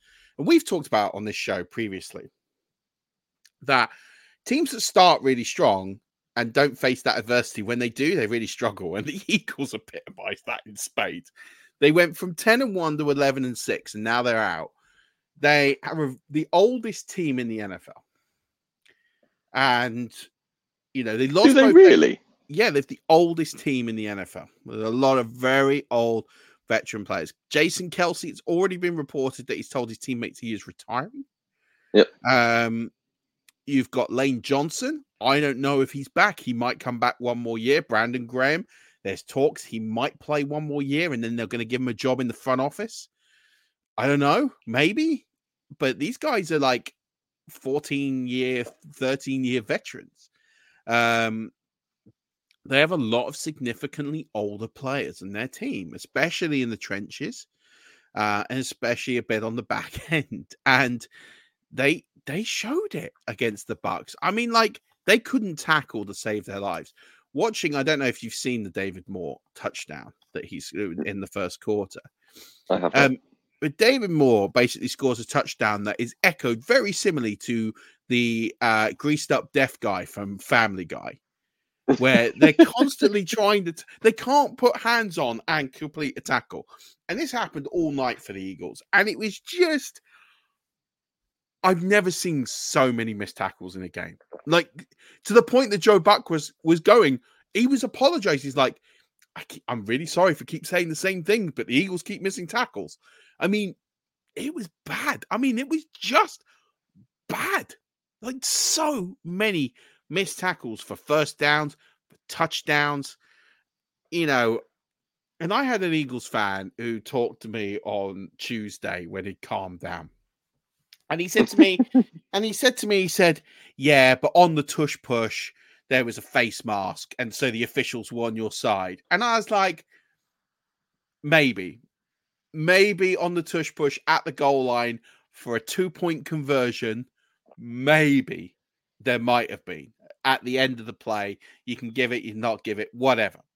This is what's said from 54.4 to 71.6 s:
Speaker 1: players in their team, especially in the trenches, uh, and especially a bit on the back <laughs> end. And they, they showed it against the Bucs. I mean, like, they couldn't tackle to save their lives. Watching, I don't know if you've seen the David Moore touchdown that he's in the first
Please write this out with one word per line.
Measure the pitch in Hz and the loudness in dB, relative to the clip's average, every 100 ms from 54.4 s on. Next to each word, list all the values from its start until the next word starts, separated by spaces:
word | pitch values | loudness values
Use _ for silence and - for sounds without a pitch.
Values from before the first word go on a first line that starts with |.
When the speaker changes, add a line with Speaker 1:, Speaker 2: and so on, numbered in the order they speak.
| 104 104 113 | -6 -8 -12
Speaker 1:
players | - 131 139 92 - | -10 -6 -4 -6 -10
in | 95 | -12
their | 104 127 | -10 -10
team, | - 262 147 85 - | -10 -8 -8 -10 -16
especially | - 131 165 - 170 143 | -8 -2 -2 -2 -2 -2
in | 120 | -2
the | 107 | -6
trenches, | - 101 101 - 160 254 - _ _ _ _ _ _ | -8 -10 -10 -12 -12 -12 -20 _ _ _ _ _ _
uh, | - 107 104 - | -4 -2 -2 -4
and | 131 | -6
especially | 127 - 120 117 - 120 | -8 -6 -4 -4 -2 -4
a | |
bit | - 110 | -2 -4
on | 113 113 | -4 -6
the | |
back | 110 110 - - | -6 -6 -8 -14
<laughs> | - | -4
end. | 160 - 104 - - 135 | -4 -4 -10 -14 -4 2
And | 127 127 120 - - - - _ _ _ | 4 2 -4 -10 -20 -20 -20 _ _ _
they, | - 139 160 - _ - | -2 0 0 -6 _ -8
they | 156 | -8
showed | 220 - 208 320 427 | -6 -8 -4 -6 -6
it | 165 - - - | -8 -12 -14 -14
against | 110 117 104 - | -4 -4 -4 -10
the | 110 | -8
Bucs. | 98 90 - - | -6 -6 -10 -8
I | 180 | -4
mean, | 208 240 | -2 0
like, | 233 220 - _ _ - | 2 2 -2 _ _ 2
they | 226 | 2
couldn't | - 262 208 156 | 2 -2 -2 -4
tackle | - 156 - 113 101 | 0 0 0 -8 -10
to | |
save | 98 117 107 92 | -8 -6 -6 -6
their | 98 | -8
lives. | 101 82 82 _ _ _ _ | -6 -8 -12 _ _ _ _
Watching, | 139 220 226 170 143 | -2 -2 -2 -4 -2
I | |
don't | 135 151 | 0 0
know | 135 | -2
if | - | -4
you've | 113 | -8
seen | - 131 123 | -8 -6 -4
the | 101 | -6
David | 92 98 92 87 | -6 -8 -8 -12
Moore | 95 80 - _ - | -10 -10 -12 _ -12
touchdown | - - - 76 - _ _ | -10 -10 -14 -16 -18 _ _
that | - - | -14 -12
he's | - - | -14 -12
in | 87 101 90 101 101 | -8 -8 -6 -8 -8
the | 95 | -10
first | 101 92 - | -8 -8 -8